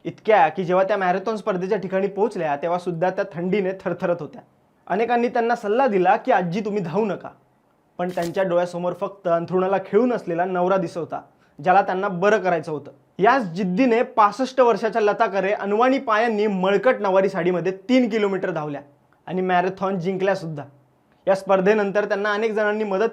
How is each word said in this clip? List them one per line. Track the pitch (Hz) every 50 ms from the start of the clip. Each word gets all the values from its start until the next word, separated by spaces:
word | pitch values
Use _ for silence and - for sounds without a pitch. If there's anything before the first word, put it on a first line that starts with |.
| -
इतक्या | 160 170 - - 214 220 190 165
की | 156 156 190 185
जेव्हा | 165 180 185 190
त्या | 190 214
मॅरेथॉन | 196 190 180 180 190 190 233 220
स्पर्धेच्या | 208 - 220 190 180 180 185 220
ठिकाणी | 196 185 175 190 190 196
पोहोचल्या | 202 196 196 208 247 - 185 165 151 143
तेव्हा | 147 - 165 175 180
सुद्धा | 180 185 175 160 175 185
त्या | 185 196 196 196 196
थंडीने | 170 170 185 185 208 190 190
थरथरत | 190 190 - 185 170 175 190 170 175 175
होत्या. | 156 135 - 226 - _ _ _ _ _ _ _ -
अनेकांनी | - 175 202 240 233 240 240 240
त्यांना | 240 - 240 226 233 240
सल्ला | 233 - 202 208 247 269
दिला | 254 202 185 180 180 208
की, | 226 - 254
"आजी, | 233 196 180 170 165 220
तुम्ही | 202 214 202 208
धावू | 175 165 151 202 226
नका." | 208 170 - - - - _ _ _ _ _ _ _ _ _ _ _ _
पण | - 180 180
त्यांच्या | 175 175 170 170 151 196 190
डोळ्यासमोर | 185 175 175 175 175 175 175 175 180 175
फक्त | - 202 190 196 - -
अंथरुणाला | 180 170 170 170 175 175 185 185 185 196
खिळून | 190 190 - 202 202 247 247 233
असलेला | 196 - 175 165 165 180
नवरा | 190 185 180 180 180 196
दिसत | 190 170 165 -
होता, | 175 156 - - 143 - - _ _ _ _ _ - 143
ज्याला | 180 180 196
त्यांना | 196 190 185 185 196
बरं | 208 185 170 185 208 220
करायचं | 214 180 185 175 160 147 165
होतं. | 156 143 127 - - _ _ _ _ -
याच | 180 226 254 277
जिद्दीने | 226 175 160 185 214 180 180 190 269 254 226 233 254
पासष्ट | 247 - - 214 202 196 - 262 247 - -
वर्षाच्या | 254 233 220 196 226 220 190 226
लता | 214 208 202 202 233
करे | 208 185 196 185 196
अनवाणी | 208 - - 202 202 214 240 262 269 277
पायांनी | 269 240 214 214 233 240 220 202 208
मळकट | 214 196 185 180 190 202 196 196 254 254 202
नवारी | 202 196 185 190 196 196
साडीमध्ये | 196 185 165 180 185 175 160 190 190 190 - -
तीन | 247 262 247 220
किलोमीटर | 214 220 202 202 196 180 175 180
धावल्या | 170 160 151 151 143 135 - - _ _ _ _ _ _ -
आणि | - 165 185
मॅरेथॉन | 185 185 180 180 180 190 185 - 196 185 196 180
जिंकल्या | 160 190 190 180 190 202 190
सुद्धा. | 185 160 165 156 147 139 - - _ _ _ _ _ _ _ _ _ -
या | 175 -
स्पर्धेनंतर | 185 - 190 196 190 185 202 220 214 202 196 185 208 208
त्यांना | 202 208 196 202 214
अनेक | 208 208 226 226 208
जणांनी | 214 214 208 208 214 220
मदत | 208 190 190 220 220